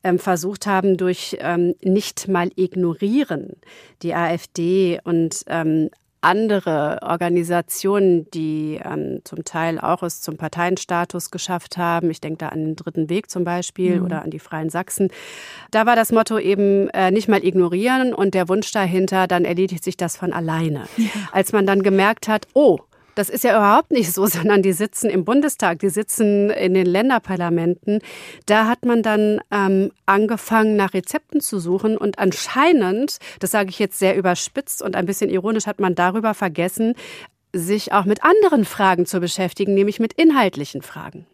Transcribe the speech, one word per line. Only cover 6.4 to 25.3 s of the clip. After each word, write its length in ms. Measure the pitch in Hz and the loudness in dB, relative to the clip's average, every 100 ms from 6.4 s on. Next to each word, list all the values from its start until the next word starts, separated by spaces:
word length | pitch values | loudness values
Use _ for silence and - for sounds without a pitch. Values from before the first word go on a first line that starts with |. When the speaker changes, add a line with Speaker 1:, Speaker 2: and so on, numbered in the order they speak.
| 220 208 180 156 147 - | 2 0 0 0 0 -4
Speaker 1:
Organisationen, 1300 | - 165 175 175 170 175 165 - 190 202 196 175 160 | -4 -2 0 0 0 -2 -2 -4 0 2 4 2 0
die, 480 | 170 156 156 156 156 | -6 -4 -4 -4 -8
ähm, 380 | - 151 147 - | -8 -8 -6 -8
zum 200 | - 160 | -12 -14
Teil 360 | 156 165 165 165 | -8 -4 -4 -2
auch 240 | - 175 | -2 -2
es 180 | 170 - | -4 -8
zum 160 | - 156 | -10 -8
Parteienstatus 960 | 156 170 175 185 - 175 175 180 - | -8 -2 -2 -2 -2 -4 -2 -6 -10
geschafft 460 | 175 - 175 - - | -10 -6 -6 -6 -4
haben. 320 | 170 170 170 | -2 0 -2
Ich 120 | 160 | -4
denke 160 | 151 156 | -8 -8
da 100 | 160 | -8
an 100 | 156 | -6
den 120 | 156 156 | -6 -6
Dritten 340 | - 165 151 | -8 -6 -2
Weg 200 | 180 - | -4 -4
zum 140 | 185 | -6
Beispiel 560 | 175 175 180 - 180 185 | -4 -4 -6 -2 0 0
Speaker 2:
Mhm. 60 | 180 | 0
Speaker 1:
oder 160 | 160 | -4
an 80 | 160 | -6
die 80 | 156 | -12
Freien 300 | - 156 160 | -10 -8 -4
Sachsen. 400 | 170 185 - 196 - - - - - - | -4 -6 -2 -2 -2 -18 -18 -18 -20 -2
Da 140 | 220 220 | 2 4
war 100 | 233 | 4
das 160 | 220 | 4
Motto 260 | 226 220 220 | 2 2 0
eben, 520 | - 202 202 196 196 | 0 2 4 4 2
äh, 220 | - 185 | 0 2
nicht 160 | 196 214 | 2 4
mal 160 | 202 | 4
ignorieren 680 | 185 185 175 175 233 262 254 | 4 2 2 2 0 2 0
und 200 | 226 196 | 0 0
der 160 | 185 175 | 0 0
Wunsch 220 | 196 208 | 0 0
dahinter, 560 | 214 185 185 185 190 185 | -2 0 0 2 2 2
dann 180 | 175 175 | 2 0
erledigt 380 | 175 190 170 | 0 -2 -2
sich 140 | - 180 | -8 -6
das 200 | 175 - | -6 -4
von 160 | 175 | -6
alleine. 520 | - 165 160 165 143 - - | -4 -4 -2 -2 -4 -6 -4
Speaker 2:
Ja. 120 | 220 208 185 | -2 -2 -4
Speaker 1:
Als 220 | 185 190 | -2 0
man 120 | 214 196 | 2 2
dann 180 | 196 | 2
gemerkt 440 | 196 196 196 226 - | 4 4 4 0 -2
hat, 200 | 214 - | -2 0
oh, 240 | 262 285 165 - _ _ | 4 6 4 -2 _ _
das 140 | - 196 | -4 -4
ist 140 | - | 0
ja 140 | 240 214 | 2 4
überhaupt 340 | 202 233 320 | 6 6 4
nicht 220 | 269 175 | 0 0
so, 120 | 185 196 | 0 0
<laughs> 300 | 170 175 202 | 0 2 4
sondern 60 | |
die 100 | 190 | 4
sitzen 380 | 175 208 - 226 | 0 -2 -2 -2
im 160 | 185 | 0
Bundestag, 540 | 170 | 2